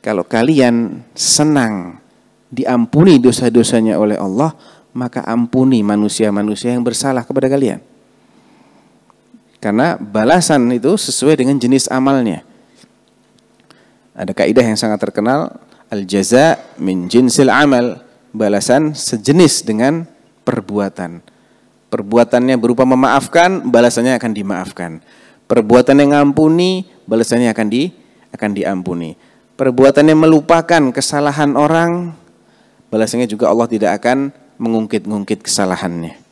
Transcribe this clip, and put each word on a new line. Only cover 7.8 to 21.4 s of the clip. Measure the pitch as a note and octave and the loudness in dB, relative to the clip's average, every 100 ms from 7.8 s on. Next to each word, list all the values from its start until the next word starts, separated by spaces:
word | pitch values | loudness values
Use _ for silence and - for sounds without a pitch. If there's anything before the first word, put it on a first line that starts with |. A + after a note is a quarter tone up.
| _ _ _ _ _ _ _ _ _ _ _ _ _ _ _ - _ _ | _ _ _ _ _ _ _ _ _ _ _ _ _ _ _ -20 _ _
Karena | G#2+ G#2+ D#3+ | -4 -2 -2
balasan | - G#2+ G#2+ A2 F3+ D#3+ D3 A#2+ | -4 -6 -2 2 2 2 2 2
itu | B2 B2+ G#3 | 0 0 -2
sesuai | - - C#3 D3+ | -4 -2 0 2
dengan | B2+ C#3 | 0 0
jenis | A#2+ C3+ - | 2 0 0
amalnya. | C3 C3 C3+ A2+ D#2+ _ _ _ _ _ _ _ _ _ _ _ _ _ _ _ _ _ | -2 0 0 0 -4 _ _ _ _ _ _ _ _ _ _ _ _ _ _ _ _ _
Ada | - F#2+ | -12 -10
kaidah | G2 D2 A#2+ A#2+ | -2 2 2 2
yang | |
sangat | G#2+ A2+ G#2 | -2 -2 -4
terkenal, | G2+ - G#2+ C#3+ - - _ _ _ | -4 -4 -2 -2 -4 -12 _ _ _
al-jaza | G#2 F#2+ G2 G2 A#2+ D#3+ - - | -10 -4 -2 2 4 4 0 -6
min | - F#2 F#2 F2+ | -8 -4 -4 0
jinsil | A#2 B2+ B2+ C3 | 2 2 2 2
amal, | A#2+ D3 B2+ A#2+ F2 _ _ _ | 4 2 2 -2 -6 _ _ _
balasan | G#2+ G#2+ G2+ A2 B2+ D#3 | -4 -2 -2 0 0 0
sejenis | D3 - A2+ G#2 D#3+ D#3+ - | -6 -8 -4 0 4 4 2
dengan | - G#2+ C3 E3 E3 _ _ _ | -4 -2 0 -2 -8 _ _ _
perbuatan. | - A2 G2+ G#2 G2 - F2 E2+ _ _ | -6 -6 -6 -6 -6 -8 -14 -14 _ _